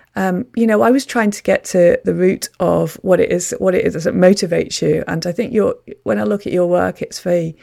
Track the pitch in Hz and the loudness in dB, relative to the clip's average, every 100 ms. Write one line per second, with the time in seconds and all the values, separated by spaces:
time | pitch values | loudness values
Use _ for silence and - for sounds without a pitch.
0 | _ - 190 180 - 226 226 214 226 269 | _ -4 -2 -2 -4 -2 2 4 4 2
1 | - 240 214 - - 196 - 180 175 - | 0 -2 -2 -2 -2 -2 0 4 4 4
2 | 185 170 185 - - - 175 170 165 - | 0 0 0 0 -6 -4 0 0 -2 -4
3 | - 180 - 175 - - 190 185 175 165 | 0 2 2 -2 -4 -4 0 0 0 -2
4 | 165 185 185 196 180 165 - - 160 156 | -2 4 4 4 0 -2 -4 -2 -2 -2
5 | - 165 175 170 220 220 196 - - - | -2 -6 -4 -6 -2 0 0 -2 -12 -10
6 | - 208 214 202 - 180 175 175 185 - | -4 -2 -2 -4 -2 -2 0 0 0 -4
7 | - - 185 175 165 160 | -10 -8 -2 -2 -2 -8